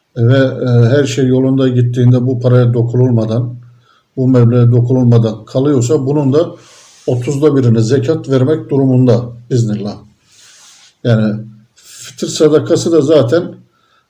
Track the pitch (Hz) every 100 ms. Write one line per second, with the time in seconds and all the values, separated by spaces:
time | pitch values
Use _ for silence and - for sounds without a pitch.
0 | _ 120 117 135 131 117 127 120 117 143
1 | 127 143 131 127 131 135 131 120 120 123
2 | 123 127 127 120 127 123 120 120 117 127
3 | 127 113 107 113 123 - - _ _ _
4 | _ - 127 127 117 123 120 120 120 127
5 | 120 117 110 107 - 131 143 139 120 156
6 | 135 151 135 147 147 - - - - _
7 | - 120 - 139 151 135 123 113 107 139
8 | 123 160 135 131 131 156 - 139 135 127
9 | 127 104 - - - 127 107 101 104 -
10 | - _ _ _ - _ - _ _ _
11 | 123 110 107 104 - - _ _ - -
12 | - - 156 - 156 151 113 165 170 165
13 | 139 156 123 165 180 - _ _ _ _
14 | _